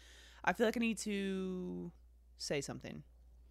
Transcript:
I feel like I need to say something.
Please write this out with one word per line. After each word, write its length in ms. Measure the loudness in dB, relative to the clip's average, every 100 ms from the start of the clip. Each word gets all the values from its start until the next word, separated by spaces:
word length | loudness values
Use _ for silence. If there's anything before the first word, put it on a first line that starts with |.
| -18 -20 -20 -2
I 100 | 2
feel 120 | 6 4
like 120 | 4
I 20 |
need 180 | 2 0
to 920 | 0 0 0 0 -2 -4 -4 -6 -8 -10 -20 -20 -20 -8
say 200 | -2 0
something. 440 | -2 -6 -8 -12 -14 -20 -20 -20 -20